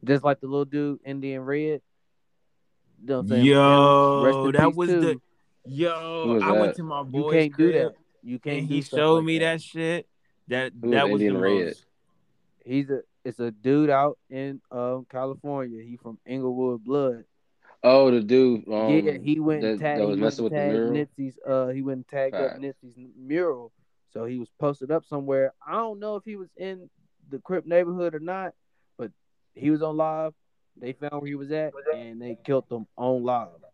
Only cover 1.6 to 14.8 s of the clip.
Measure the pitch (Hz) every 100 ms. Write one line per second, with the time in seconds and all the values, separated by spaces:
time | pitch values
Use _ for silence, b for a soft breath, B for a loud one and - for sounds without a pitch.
1.6 | 151 147 _ _ _ _ _ _ _ _
2.6 | _ _ _ _ 117 135 95 117 131 139
3.6 | 143 143 143 143 143 139 135 135 135 143
4.6 | 156 160 175 175 165 135 _ _ _ _
5.6 | - 135 170 165 165 165 160 - 160 208
6.6 | 202 175 160 143 139 131 151 156 156 143
7.6 | 160 160 123 - _ _ 117 123 - 147
8.6 | 156 143 135 139 151 165 160 165 165 165
9.6 | - 165 165 170 - _ _ _ - 123
10.6 | 131 120 117 127 139 104 104 95 95 101
11.6 | 87 - _ _ _ _ _ _ _ _
12.6 | - 131 139 135 - _ - 117 120 107
13.6 | 117 143 151 139 143 135 _ 131 139 139
14.6 | _ 127